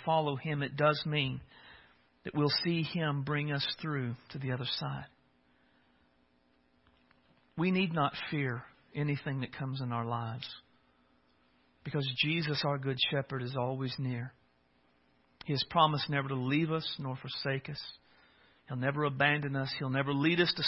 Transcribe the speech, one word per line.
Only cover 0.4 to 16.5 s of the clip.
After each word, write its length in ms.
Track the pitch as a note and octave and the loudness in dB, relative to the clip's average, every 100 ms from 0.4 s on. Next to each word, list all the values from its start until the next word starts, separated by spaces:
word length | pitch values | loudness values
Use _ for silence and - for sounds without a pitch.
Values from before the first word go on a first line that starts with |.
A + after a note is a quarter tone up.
| D#3+ D3 | -2 -2
It 140 | C#3 C#3+ | -2 4
does 260 | D3+ D3 D#3 | 4 4 0
mean 360 | D3+ C3+ B2+ - - - - - _ _ _ | 0 0 -4 -10 -20 -20 -20 -20 _ _ _
that 100 | - | -4
we'll 200 | D3 D3 - | 2 2 2
see 200 | F3 E3+ | 2 0
him 400 | D#3 F3+ D#3 C#3+ | 0 -2 0 0
bring 280 | C#3 D3 D3 | -2 -2 0
us 160 | C#3+ - - | -2 -2 -4
through 340 | D#3+ C#3+ A#2+ B2 - | -4 -2 -2 -4 -8
to 100 | C#3+ | -8
the 140 | C3+ | -4
other 140 | B2+ A#2+ - | -4 -4 -4
side. 280 | D3 C3+ - _ _ _ _ _ _ _ _ _ _ _ _ _ _ _ _ _ _ _ _ _ _ _ _ - | -4 -6 -10 _ _ _ _ _ _ _ _ _ _ _ _ _ _ _ _ _ _ _ _ _ _ _ _ 2
We 120 | F3+ | 4
need 220 | F#3 F#3+ | 4 4
not 220 | E3 C#3+ - - | 4 2 0 -4
fear 320 | D#3 C3+ A#2+ - - _ D3 | 0 0 -2 -8 -18 _ -2
anything 460 | D3 C#3+ D#3 C3+ | 0 0 -2 -4
that 140 | A#2+ - | -4 -4
comes 260 | C3+ C3+ | -4 -4
in 100 | B2 | -2
our 140 | A#2 A#2 | -2 0
lives. 420 | A#2 A2+ A#2+ - - _ _ _ _ _ _ _ _ _ _ _ _ | -2 -4 -6 -10 -14 _ _ _ _ _ _ _ _ _ _ _ _
Because 240 | - D3+ C3+ B2 | -4 -2 0 0
Jesus, 400 | D3+ E3 D3+ C#3+ D3 | 0 0 0 0 0
our 120 | C#3+ | 0
good 200 | C3+ B2+ - | -2 0 0
shepherd, 320 | C#3 C3+ C3+ | 0 -2 -4
is 120 | B2 C3+ | -4 -2
always 360 | B2 C3 C3 - | -2 -2 -4 -4
near. 340 | C3 A#2+ B2 - _ _ _ _ _ _ _ _ _ - - | -4 -4 -6 -12 _ _ _ _ _ _ _ _ _ -12 -4
He 80 | |
has 100 | C#3 - | -2 2
promised 400 | E3+ D#3 D3 - | 6 6 6 0
never 200 | C#3+ C3+ | 0 0
to 60 | C3 | 0
leave 360 | B2+ | 2